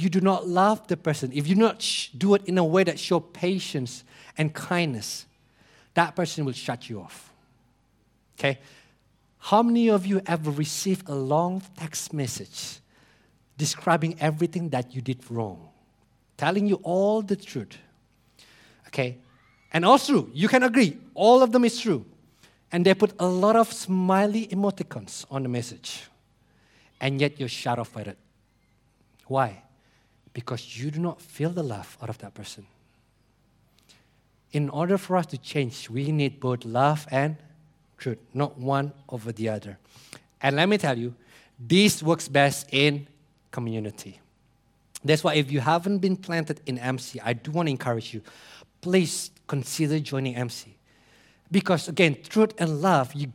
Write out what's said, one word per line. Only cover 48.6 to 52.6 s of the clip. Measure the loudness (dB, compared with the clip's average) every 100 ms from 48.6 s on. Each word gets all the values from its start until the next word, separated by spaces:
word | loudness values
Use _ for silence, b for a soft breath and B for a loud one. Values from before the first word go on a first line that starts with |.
| B _
please | 0 2 2 -2 -10 -14 -6
consider | -6 -4 -2 0 0
joining | -2 -4 -4 -4
M | -6
C. | -8 -16 -20 b b b b b b b
Because | 0 2 0 0
again, | 4 4 2
truth | -2 2 2
and | 2